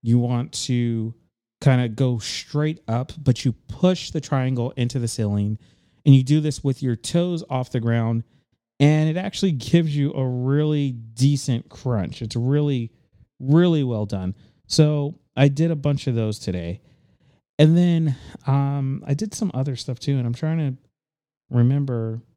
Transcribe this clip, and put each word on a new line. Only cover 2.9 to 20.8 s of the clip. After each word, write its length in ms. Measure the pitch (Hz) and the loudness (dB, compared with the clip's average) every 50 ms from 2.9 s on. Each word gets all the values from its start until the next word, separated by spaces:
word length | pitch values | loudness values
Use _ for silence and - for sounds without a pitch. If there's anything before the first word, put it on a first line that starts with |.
| 113 120 131 - - | -4 -4 -4 -6 -12
but 300 | - 147 135 123 - - | -4 0 0 0 2 0
you 60 | 139 110 | -4 -4
push 580 | - _ _ - - - 180 185 170 - - | -4 _ _ -6 0 2 2 2 0 -4 -8
the 100 | - 160 | -8 -8
triangle 520 | 139 - - 135 127 127 131 123 117 127 - | -6 -4 -4 -2 -2 -2 -2 -2 -4 -4 -2
into 260 | - 123 120 - 139 | -2 -4 -2 -2 -2
the 100 | 120 113 | -4 -4
ceiling, 500 | - - 113 104 101 101 101 104 107 - _ _ _ _ _ _ _ _ _ | -4 -2 -2 0 0 0 0 -2 -4 -6 _ _ _ _ _ _ _ _ _
and 100 | - 135 | 8 8
you 80 | 135 131 | 8 8
do 200 | 127 147 156 151 | 4 2 2 2
this 200 | 151 143 - - | 0 -4 -2 -4
with 200 | 143 131 - - | -4 -4 -2 -2
your 120 | 131 120 | -4 -4
toes 480 | 110 _ - - 170 175 180 175 165 156 - | -4 _ -2 -2 0 0 0 -2 -6 -6 -6
off 240 | - 131 127 - - | -6 -6 -6 -4 -4
the 80 | 127 | -2
ground, 420 | 113 117 117 117 113 113 117 113 113 _ _ _ _ _ _ _ _ _ _ _ | 0 0 0 0 0 0 -2 -2 -4 _ _ _ _ _ _ _ _ _ _ _
and 300 | 139 147 151 156 156 156 | 4 4 4 4 2 0
it 80 | 156 | -2
actually 360 | 175 185 208 - - - 196 165 | -2 -6 -8 -6 -2 0 0 0
gives 440 | 131 - - - 170 165 160 147 | 0 -2 2 2 2 2 2 0
you 160 | 147 143 143 - | 0 0 -2 0
a 160 | - 131 127 | -2 -4 -2
really 640 | 123 123 123 131 139 147 151 151 151 147 143 139 127 | -2 -2 0 0 2 2 2 0 0 0 0 -2 -4
decent 760 | 120 113 110 113 113 131 139 143 135 - - 123 113 - _ | -6 -12 -16 -4 2 2 2 2 2 -2 -2 -4 -4 -4 _
crunch. 500 | - - - 131 123 107 92 - - - | -20 -10 -6 -4 -2 -2 -2 -4 -6 -10
It's 160 | 117 107 - | -10 -6 -4
really, 560 | 117 117 127 139 147 147 147 139 127 117 110 _ _ _ _ _ _ - _ _ _ | -4 -2 0 0 0 0 0 -2 -2 -4 -6 _ _ _ _ _ _ -20 _ _ _
really 420 | 131 131 143 160 175 180 165 156 139 | 0 4 4 6 6 6 4 2 0
well 220 | 127 120 107 107 | 0 -2 -2 -4
done. 300 | 101 - 95 92 92 95 _ - _ _ _ _ | -4 -4 -6 -4 -6 -8 _ -14 _ _ _ _
So 520 | _ - - 156 151 151 147 143 143 160 _ _ _ _ | _ 2 4 4 4 4 -2 -4 -6 -8 _ _ _ _
I 140 | - 139 143 | 4 4 4
did 220 | 139 139 160 170 | 4 2 -2 -2
a 60 | 165 | -2
bunch 300 | 147 139 147 143 135 - | -2 -2 -2 -2 -2 -2
of 80 | - 123 | -2 -2
those 240 | 113 113 110 107 - | -2 -2 -2 -4 -6
today. 440 | - - 90 90 85 85 87 - _ _ _ _ _ _ _ _ _ _ _ _ _ _ _ _ | -6 -6 -6 -4 -4 -6 -8 -10 _ _ _ _ _ _ _ _ _ _ _ _ _ _ _ _
And 180 | 151 156 165 | 6 6 6
then, 400 | 170 175 175 170 165 165 156 135 - - - - - _ | 6 4 4 2 2 2 0 -2 -4 -8 -20 -20 -12 _
um, 560 | - 135 139 139 139 139 143 139 135 135 - - | 0 0 0 0 0 -2 -2 -4 -4 -4 -6 -4
I 80 | - 143 | -4 -4
did 180 | 143 208 214 - | -4 -4 -6 -6
some 180 | - 226 185 - | -4 -6 -4 -2
other 220 | 127 135 147 131 | -2 -4 -4 -4
stuff 220 | 120 - - 127 - | -8 -8 -10 -10 -8
too, 200 | - - 139 135 | -4 -2 -2 0
and 80 | 123 | 0
I'm 80 | 117 117 | -2 -4
trying 240 | - - 156 160 165 | -4 -4 -2 -2 0
to 180 | 156 139 127 131 | -2 -2 -4 -6